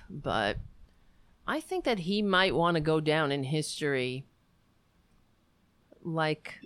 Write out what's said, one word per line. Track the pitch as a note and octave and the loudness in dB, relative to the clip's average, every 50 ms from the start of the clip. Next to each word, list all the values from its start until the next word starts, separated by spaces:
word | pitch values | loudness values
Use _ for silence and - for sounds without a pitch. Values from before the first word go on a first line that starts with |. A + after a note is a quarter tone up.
| - - | -18 -14
but | - D3 - C3 F2 A2 G#2 G#2 - - - - - - - - _ _ - - - - - _ _ _ - | -14 -8 -4 -2 0 0 0 0 -2 -4 -8 -12 -16 -20 -20 -20 _ _ -20 -20 -20 -20 -20 _ _ _ -8
I | - A#3+ D#4 | -6 -6 -6
think | - - F#4 F4+ - | -4 -4 -6 -2 0
that | C#4 A#3 F#3 | 0 -2 0
he | D#3+ F3+ G3+ G#3+ | 0 0 0 0
might | G#3 G3+ F#3 F#3 F#3+ F#3 B2 | 2 2 4 4 4 4 4
wanna | D#3 E3+ F3 E3+ D#3+ | 4 4 4 4 2
go | D3+ D#3+ D#3 D#3+ | 2 2 2 2
down | D#3 D#3 D3+ D#3+ D#3 C#3 | 4 2 2 2 2 2
in | C#3 C#3+ C3 | 0 -2 -2
history | C3 D#3 D#3 D3 - - - D3+ C#3+ C#3 C3 B2+ B2+ B2+ C3 - - _ _ _ _ _ _ _ _ _ _ _ _ _ _ _ _ _ _ _ _ _ _ _ _ _ _ _ _ _ _ _ _ - - | 0 -2 -2 -2 -4 -6 -4 -2 0 0 0 0 -2 -4 -6 -10 -14 _ _ _ _ _ _ _ _ _ _ _ _ _ _ _ _ _ _ _ _ _ _ _ _ _ _ _ _ _ _ _ _ -20 -12
like, | - F3 D#3+ D#3+ D#3 D#3 D3+ - - - - - - | -8 -4 -2 0 0 0 0 -2 -4 -12 -18 -18 -12